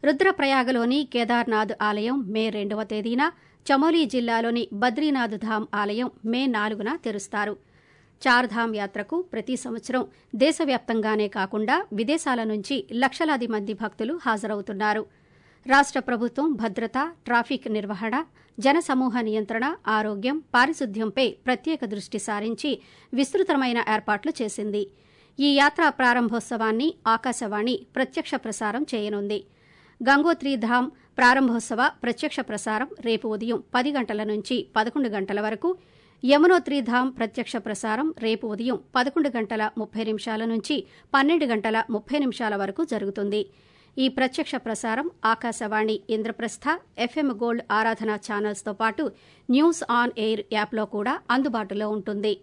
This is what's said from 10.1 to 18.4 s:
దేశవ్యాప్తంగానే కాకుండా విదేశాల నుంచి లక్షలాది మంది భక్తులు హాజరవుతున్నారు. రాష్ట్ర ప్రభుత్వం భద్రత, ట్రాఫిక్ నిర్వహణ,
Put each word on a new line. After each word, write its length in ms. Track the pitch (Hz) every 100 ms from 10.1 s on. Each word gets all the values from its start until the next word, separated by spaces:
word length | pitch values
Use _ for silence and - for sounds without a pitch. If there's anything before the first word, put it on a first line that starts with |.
| _ _ 214
దేశవ్యాప్తంగానే 920 | 277 311 302 247 - 226 214 214 208
కాకుండా 480 | 202 190 214 220 294 415
విదేశాల 480 | 202 226 311 302 247
నుంచి 320 | 220 214 196 269 -
లక్షలాది 540 | 226 269 - 320 277 233
మంది 260 | 214 202
భక్తులు 400 | 208 214 - 220 339
హాజరవుతున్నారు. 840 | 254 220 208 208 202 196 214 214 214 _ _ _ _ _ -
రాష్ట్ర 340 | 269 277 277
ప్రభుత్వం 480 | - 240 233 233 311 247
భద్రత, 420 | 226 190 226 254 311 339
ట్రాఫిక్ 440 | - 240 233 254 233
నిర్వహణ, 460 | 214 202 196 226 254 330 _